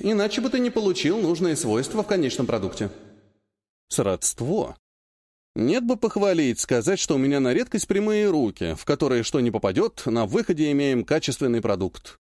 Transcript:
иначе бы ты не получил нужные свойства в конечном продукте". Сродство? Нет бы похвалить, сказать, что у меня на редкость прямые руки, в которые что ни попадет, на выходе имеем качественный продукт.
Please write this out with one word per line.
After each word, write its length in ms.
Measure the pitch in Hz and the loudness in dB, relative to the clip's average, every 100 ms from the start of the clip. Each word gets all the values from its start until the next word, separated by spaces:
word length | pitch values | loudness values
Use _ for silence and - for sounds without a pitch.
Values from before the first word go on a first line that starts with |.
иначе 420 | 202 214 208 226 | 0 0 0 -2
бы 80 | 240 | -2
ты 80 | 254 | 0
не 100 | 247 | 0
получил 500 | 226 202 170 147 220 | 0 0 0 0 2
нужные 380 | 170 165 175 147 | 0 2 0 0
свойства 460 | 110 110 135 214 | 0 0 0 -4
в 40 | 208 | 0
конечном 400 | 190 131 - 120 | 0 0 0 -2
продукте". 440 | 113 95 - 101 - - - _ _ _ _ _ _ _ | -2 -2 -4 -8 -8 -20 -20 _ _ _ _ _ _ _
Сродство? 880 | - 101 90 - - 123 139 64 - _ _ _ _ _ _ _ | -2 0 0 -2 -4 -2 -2 -4 -8 _ _ _ _ _ _ _
Нет 280 | - 120 233 | -2 0 2
бы 140 | 240 240 | 0 0
похвалить, 640 | 220 208 202 170 135 107 | 0 2 2 4 2 0
сказать, 380 | - 123 131 196 | 0 0 2 0
что 160 | - | 0
у 40 | 139 | 2
меня 220 | 139 143 | 2 2
на 140 | 127 | 2
редкость 340 | 185 254 214 - | 0 0 -4 0
прямые 400 | 196 214 214 208 | 0 2 2 2
руки, 460 | 156 110 - 85 | 2 0 -2 -4
в 100 | 80 | -4
которые 380 | - 147 143 120 | -2 0 2 0
что 180 | 113 143 | 0 0
ни 80 | 120 | 0
попадет, 540 | 104 98 104 220 - | 0 0 2 0 -2
на 220 | 127 117 101 | -2 0 2
выходе 440 | 170 160 151 151 | 0 0 0 2
имеем 320 | 143 139 127 | 2 2 0
качественный 580 | - 147 - - 131 113 | 0 -2 -2 -2 0 0
продукт. 560 | 104 95 92 - - - | 0 -2 -4 -6 -18 -20